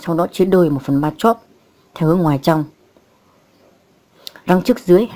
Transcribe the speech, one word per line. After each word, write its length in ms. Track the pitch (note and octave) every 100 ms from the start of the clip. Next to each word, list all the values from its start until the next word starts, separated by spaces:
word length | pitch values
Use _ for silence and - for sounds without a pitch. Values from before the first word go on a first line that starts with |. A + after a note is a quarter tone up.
| -
sau 100 | E3
đó 100 | F3+
chia 180 | -
đôi 260 | F#3 F#3 E3
một 120 | C#3
phần 180 | - C#3
ba 120 | D3+ D#3
chóp 240 | A3+ A#3 _ _ _ _ _
theo 140 | - D#3+
hướng 100 | F3+
ngoài 200 | D#3+ C3+
trong. 220 | E3+ D#3+ D3+ _ _ _ _ _ _ _ _ _ _ _ _ _ _ _ - -
Răng 180 | - F#3
trước 160 | F3+ A#3+
dưới 280 | - F3+ A#3